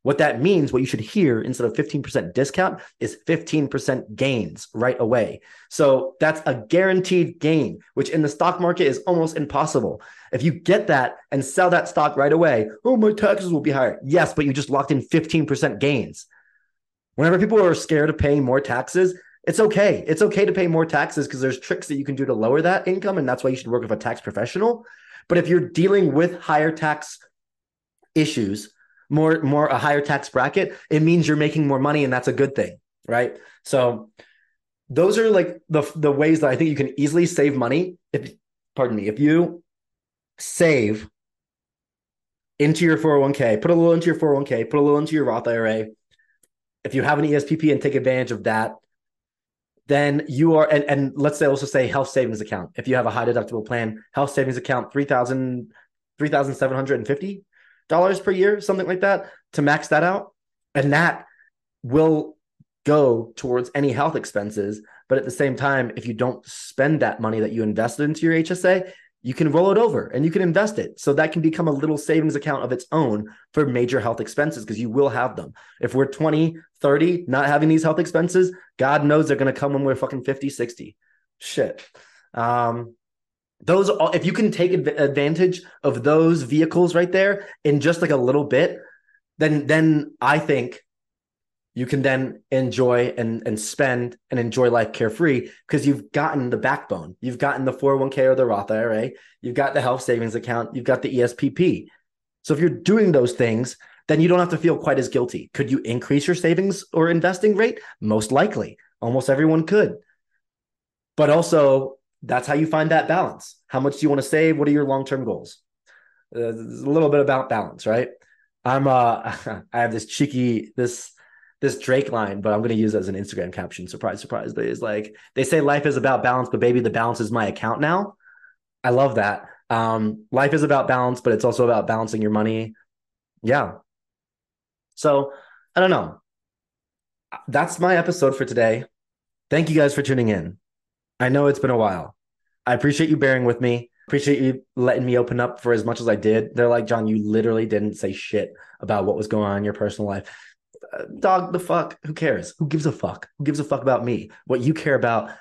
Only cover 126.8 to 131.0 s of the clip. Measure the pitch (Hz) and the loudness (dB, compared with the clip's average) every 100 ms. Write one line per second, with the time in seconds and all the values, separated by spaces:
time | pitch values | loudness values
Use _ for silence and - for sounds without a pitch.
126.8 | 117 113 117 117 107 117 101 - 113 117 | 0 -2 -2 -2 -4 -2 -2 -4 -4 -2
127.8 | 147 180 202 - _ _ _ _ _ _ | 0 -2 -4 -10 _ _ _ _ _ _
128.8 | 127 123 139 113 101 98 - - - 117 | 0 2 2 2 0 -2 -8 -16 -4 -2
129.8 | 113 113 107 107 - 127 139 156 147 139 | 0 0 -2 -4 -4 0 2 2 2 2
130.8 | 131 127 | 2 2